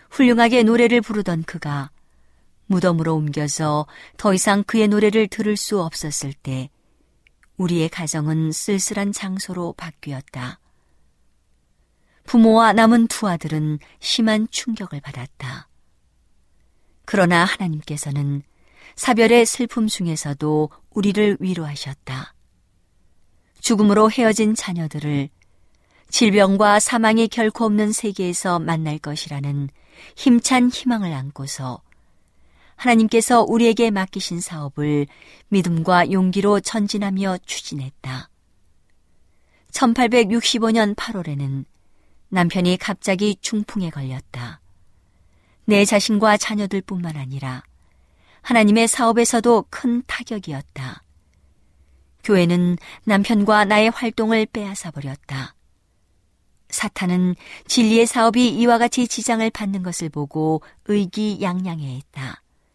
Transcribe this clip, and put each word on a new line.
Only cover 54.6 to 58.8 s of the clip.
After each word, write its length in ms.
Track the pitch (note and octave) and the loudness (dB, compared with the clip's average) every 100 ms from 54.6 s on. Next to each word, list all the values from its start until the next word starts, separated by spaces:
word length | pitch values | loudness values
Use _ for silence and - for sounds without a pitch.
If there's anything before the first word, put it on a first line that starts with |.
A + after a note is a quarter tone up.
| G3+ G3 E3 | -8 -10 -12
버렸다. 640 | C#3+ C#3 C3+ - C3+ B2+ _ _ _ _ _ _ _ _ _ _ _ _ | -10 -12 -12 -10 -10 -10 _ _ _ _ _ _ _ _ _ _ _ _
사탄은 640 | - G#3+ - F3+ F3+ F3+ F3 - - - | -8 -8 -4 -2 0 0 -2 -10 -16 -2
진리의 400 | B3 A3 A3+ A#3 | 2 4 4 4
사업이 440 | B3 A3+ A#3 A#3+ | 2 2 4 2
이와 280 | G#3+ A#3+ | 4 4
같이 300 | A#3 | 4